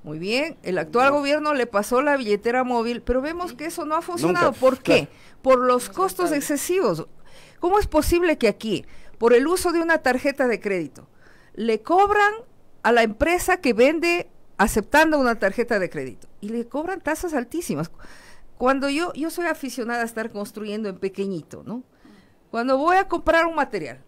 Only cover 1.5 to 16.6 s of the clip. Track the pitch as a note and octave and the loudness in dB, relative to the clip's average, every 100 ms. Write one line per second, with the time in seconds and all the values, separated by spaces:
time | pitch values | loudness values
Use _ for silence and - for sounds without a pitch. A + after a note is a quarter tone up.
1.5 | C#4+ A#3+ G3+ G#3 B3 D4 C#4 G#3+ G3+ A#3 | -2 0 -2 0 0 2 0 0 0 0
2.5 | B3 B3+ A#3+ A3+ A#3+ - B3+ C#4+ E4+ F4 | 0 0 -2 -2 -4 -2 -2 -2 -6 -10
3.5 | B3 D4+ E4+ D4+ D#4 E4+ F4 D#4+ F4 E4 | -8 -10 -8 -4 -4 -4 -4 0 2 0
4.5 | A3+ C4 B3+ - A#3 C#3+ - - - C4 | 4 2 2 2 2 0 -14 -20 -4 4
5.5 | B3+ B3+ B3 - - F#4+ F#4 F4 D4 C#4+ | 4 6 2 -2 -2 -2 0 0 0 -2
6.5 | C#4+ - F#4 B3+ D#3+ - - - - - | -4 0 0 0 -2 -6 -16 -20 -20 -20
7.5 | - F4 G#4 F#4 D#4 - E4+ F4 D4+ A3 | -6 2 2 2 0 2 2 2 2 0
8.5 | - A3 E3 - - - - A#3+ A#3+ D#4 | 0 -4 -4 -6 -16 -18 0 4 6 4
9.5 | F4+ F4+ E4 E4 D#4+ C4+ B3 C#4+ C4+ B3+ | 0 2 0 2 2 2 0 -2 0 0
10.5 | G3+ G#3 F#3+ D#3 - - - - - - | 0 -2 -4 -6 -12 -20 -20 -20 -20 -20
11.5 | - A3+ A3 - F4+ G4+ G#4 G#4 A4 - | -6 -2 -2 2 4 4 4 2 0 -14
12.5 | - - - G#3+ A#3+ A3+ G#3 D4 F4 - | -20 -20 -4 2 4 2 0 0 0 0
13.5 | F#4 C4+ G#3 C4 E4 E4+ F4 - - - | 0 0 4 4 4 0 -2 -4 -16 -18
14.5 | - G#3 A3+ G3 D4 D#4+ D4+ B3 A3 G3 | 0 0 0 2 4 4 2 0 0 -2
15.5 | G3 A#3 G#3+ F3+ D#3 C3 - - - G#3 | -2 -2 -2 -2 -6 -10 -12 -20 -14 -8
16.5 | A#3 | -6